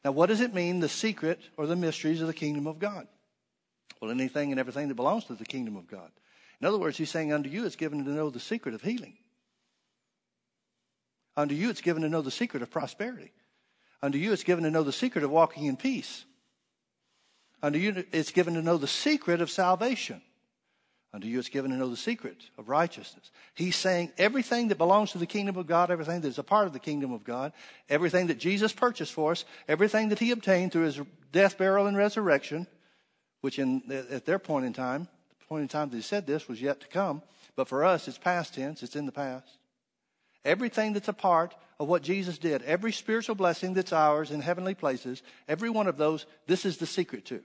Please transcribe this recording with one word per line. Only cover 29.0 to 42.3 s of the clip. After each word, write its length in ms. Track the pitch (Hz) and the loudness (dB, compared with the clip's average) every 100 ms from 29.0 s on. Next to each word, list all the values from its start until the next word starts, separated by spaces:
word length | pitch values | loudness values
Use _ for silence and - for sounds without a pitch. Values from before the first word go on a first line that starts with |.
| 151 | -6
for 180 | - 156 | 0 0
us, 140 | 170 - - - | 0 -4 -16 -2
everything 420 | 156 208 214 220 | 4 4 4 2
that 80 | 208 | 2
he 140 | 233 | 2
obtained 400 | 233 196 185 185 | 0 4 4 4
through 140 | 165 160 | 2 2
his 140 | 139 143 - _ | 0 -8 -14 _
death, 280 | 170 196 - | 4 4 6
burial, 260 | 190 196 202 | 4 4 4
and 100 | 202 | 4
resurrection, 680 | 208 208 202 139 - 151 180 _ _ _ _ _ _ _ | 2 2 4 4 2 -6 -8 _ _ _ _ _ _ _
which 180 | 139 131 | -4 0
in, 240 | 135 131 123 | 0 0 -4
at 340 | 135 123 131 - | -10 -6 -8 -2
their 140 | 190 | -2
point 260 | 190 147 127 | 0 -2 -2
in 80 | |
time, 340 | 117 127 135 180 _ _ _ | -4 -4 -4 -6 _ _ _
the 60 | _ | _
point 160 | 156 | -6
in 60 | 139 | -4
time 240 | 151 147 | -4 -4
that 40 | 120 | -4
he 60 | |
said 240 | 107 208 156 | -4 -4 -2
this 220 | 151 - | -4 -4
was 120 | 113 | -6
yet 200 | 135 139 | -2 -4
to 80 | - | -4
come, 340 | 175 196 147 - _ - - | -2 -2 -4 -8 _ -14 -4
but 120 | 131 | -2
for 180 | 131 170 | 2 4
us 220 | 170 - | 2 -2
it's 100 | 123 | -4
past 380 | 175 180 165 - | -2 -2 -4 -6
tense, 260 | 135 156 | -8 -8
it's 140 | 123 147 | -10 -6
in 100 | 147 | -8
the 60 | |
past. 480 | 143 139 127 - _ _ _ _ _ _ _ _ _ | -6 -8 -8 -14 _ _ _ _ _ _ _ _ _
Everything 500 | 139 185 240 - 214 | 0 0 0 0 0
that's 140 | 208 202 | 0 -2
a 60 | |
part 420 | 202 190 170 170 - _ _ | 0 4 4 4 -4 _ _
of 80 | 147 | 0
what 140 | 175 | 0
Jesus 380 | 139 196 185 | 2 -2 -2